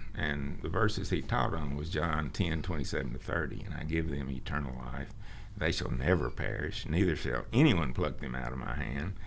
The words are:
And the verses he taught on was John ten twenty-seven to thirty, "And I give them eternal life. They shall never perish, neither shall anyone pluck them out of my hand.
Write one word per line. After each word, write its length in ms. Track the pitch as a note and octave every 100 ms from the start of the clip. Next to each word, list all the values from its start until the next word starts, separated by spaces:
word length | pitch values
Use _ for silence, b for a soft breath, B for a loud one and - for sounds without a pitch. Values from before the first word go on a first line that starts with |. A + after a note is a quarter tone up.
| - -
And 420 | D#2 D2 C#2 -
the 80 | D#2+
verses 400 | F2 G#2 A2 -
he 120 | E2
taught 320 | - A#2 B2
on 220 | E2 D2 C#2+
was 140 | D#2
John 400 | D#2+ E2 D#2 D2+
ten 320 | - E2+ D#2
twenty-seven 500 | D2 E2 C#2 D#2 C#2
to 80 | B1
thirty, 420 | - E2+ D#2 - -
"And 80 |
I 100 | C#2+
give 260 | D2+ E2 E2
them 200 | C#2+ C2+
eternal 440 | C2 - D2 C#2 B1 B1
life. 160 | C2+ C#2 - B B B -
They 140 | D#2+
shall 180 | - -
never 380 | B1+ C#2 F2+ A#1+
perish, 560 | - G#1 G#1+ D#2 - -
neither 280 | D#2+ F#2 D2+
shall 280 | - A#1+ -
anyone 420 | A#2 D#3 F#2 C#2+
pluck 260 | A#1+ D#2 -
them 140 | C#2+
out 200 | B1+ A#1+
of 40 | B1+
my 180 | A#1 B1
hand. 380 | A1+ C2 E2 F#2+